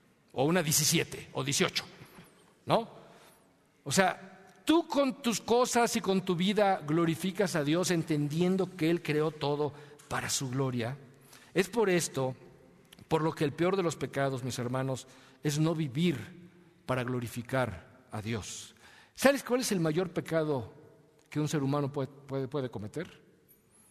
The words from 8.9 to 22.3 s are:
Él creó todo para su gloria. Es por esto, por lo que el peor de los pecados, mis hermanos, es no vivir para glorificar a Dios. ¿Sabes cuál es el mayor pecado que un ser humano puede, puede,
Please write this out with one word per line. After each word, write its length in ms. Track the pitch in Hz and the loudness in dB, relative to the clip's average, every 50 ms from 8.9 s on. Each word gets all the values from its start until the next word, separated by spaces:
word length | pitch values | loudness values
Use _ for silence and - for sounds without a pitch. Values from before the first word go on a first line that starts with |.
Él 120 | 170 170 - | 2 2 0
creó 280 | - 147 151 151 160 | 0 0 2 0 0
todo 420 | 156 - - 143 147 147 151 143 143 - - - - - - - | -2 -2 0 0 0 0 0 -2 -4 -8 -16 -20 -20 -20 -10 -6
para 200 | 120 123 - - | -6 -4 -4 -4
su 220 | - - 139 127 | -4 -4 -4 -4
gloria. 460 | 123 135 139 131 123 120 113 117 135 - - - - - - - - - - - - | -2 -2 -2 0 0 -2 -2 -4 -4 -8 -12 -18 -20 -20 -20 -20 -20 -20 -20 -2 0
Es 140 | 160 190 - | 0 0 2
por 200 | - 240 220 196 | 2 2 4 4
esto, 480 | 180 175 - - - 135 135 131 127 - - - - - - - - - - - - - - - | 4 2 2 0 -2 -2 -2 -2 -4 -8 -14 -20 -20 -20 -20 -20 -20 -20 -20 -20 -20 -20 -4 -2
por 140 | 165 160 156 | 0 2 2
lo 100 | 160 - | 0 0
que 120 | - 160 | 0 -2
el 80 | 143 139 | -2 0
peor 240 | 151 165 180 190 | 0 0 2 2
de 60 | 196 180 | 2 0
los 140 | 170 143 | 0 -2
pecados, 480 | - 139 131 - 139 139 135 135 127 123 | -4 -6 -4 -2 -2 0 0 -2 -4 -4
mis 140 | 127 120 - | -6 -6 -4
hermanos, 480 | 120 120 123 131 131 135 131 123 - - - - - - - - - | -4 -4 -2 -2 -2 -2 -4 -6 -8 -14 -20 -20 -20 -20 -14 -6 -4
es 160 | 151 143 147 | -2 2 2
no 160 | 156 160 170 | 2 2 2
vivir 680 | 160 165 139 110 143 175 180 151 117 104 - - - - - - - - - - _ _ | 0 -2 -2 0 2 2 2 2 0 -4 -10 -16 -18 -20 -20 -20 -20 -20 -20 -20 _ _
para 200 | - 127 127 123 | -2 -2 -2 -2
glorificar 960 | 120 127 127 120 110 - 123 117 - - 135 127 113 92 82 - - - - - - | -2 -2 -4 -4 -6 -8 -10 -6 -2 0 0 0 0 -2 -8 -14 -18 -20 -20 -16 -12
a 100 | - 107 | -10 -8
Dios. 540 | 98 110 117 107 87 - - - - - - - - - - - - _ _ | -6 -4 -6 -6 -6 -8 -12 -14 -14 -16 -20 -20 -20 -20 -20 -20 -20 _ _
¿Sabes 280 | - - 262 285 262 - | 2 4 4 4 2 0
cuál 180 | - - 269 | -2 -2 0
es 120 | 247 - 220 | 0 0 0
el 80 | 185 | 0
mayor 300 | 160 160 151 170 190 175 | 0 0 0 0 -2 -2
pecado 640 | - 170 139 - 160 165 156 151 147 131 110 98 - - - - - - - _ _ _ _ _ | -4 -6 -6 -2 -2 0 0 0 -2 -2 -4 -6 -12 -18 -20 -20 -20 -20 -20 _ _ _ _ _
que 100 | - 147 | -4 -2
un 80 | 151 147 | -2 -2
ser 140 | - 156 135 | -2 -2 0
humano 300 | 135 139 147 143 135 143 | 0 0 0 -2 -2 -2
puede, 160 | 147 135 131 | -4 -6 -6
puede, 400 | - - - - | -8 -14 -12 -8